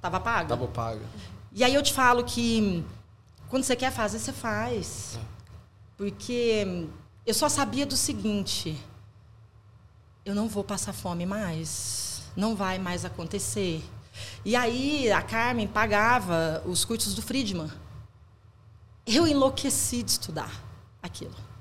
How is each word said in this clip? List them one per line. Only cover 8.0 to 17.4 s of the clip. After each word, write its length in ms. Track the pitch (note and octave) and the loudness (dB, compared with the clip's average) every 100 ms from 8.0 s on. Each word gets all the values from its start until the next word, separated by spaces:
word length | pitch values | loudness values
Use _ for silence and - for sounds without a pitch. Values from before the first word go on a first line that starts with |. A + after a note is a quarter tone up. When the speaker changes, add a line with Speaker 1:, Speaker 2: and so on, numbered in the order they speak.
| - A3+ G3+ G#3 F#3+ - E3 D3+ - - - - - - - - - - - - - - G3+ | 0 0 0 0 0 -2 -4 -6 -10 -18 -20 -20 -20 -20 -20 -20 -20 -20 -20 -20 -20 -14 -4
Speaker 1:
eu 80 | |
não 140 | G3+ A3 | 0 0
vou 160 | G3+ | -2
passar 300 | G3 G3+ - | -2 -2 -4
fome 320 | - F#3 E3+ F3 | -4 -4 -2 -2
mais, 1000 | G3+ G3 D#3+ D#3+ - - - - - - - | -2 -2 -2 -4 -4 -4 -4 -4 -8 -8 0
não 200 | G#3+ G#3+ | 0 2
vai 220 | G3 F#3 | 0 0
mais 260 | F#3 F3 F3+ | -2 -2 -4
acontecer. 760 | - E3 G3+ - G#3+ F#3+ D#3+ - - - - - - | -6 -6 -4 -4 0 0 0 -6 -14 -16 -14 -14 -8
E 120 | G3 A#3+ | 2 4
aí 560 | A#3+ A#3+ C#4 D4 B3 | 4 2 2 2 4
a 100 | F#3 | 4
Carmen 460 | - A3+ A#3+ A#3+ G#3 | 2 0 2 2 0
pagava 960 | A3 A3 G#3 A3 B3 F#3 E3+ D#3+ D#3+ - | 2 4 6 6 4 4 2 2 0 -2
os 180 | F3 | 0
cursos 300 | - A3+ G#3 | 0 0 0
do 80 | G3 | -2
Friedman. 500 | G#3+ C4 | -2 0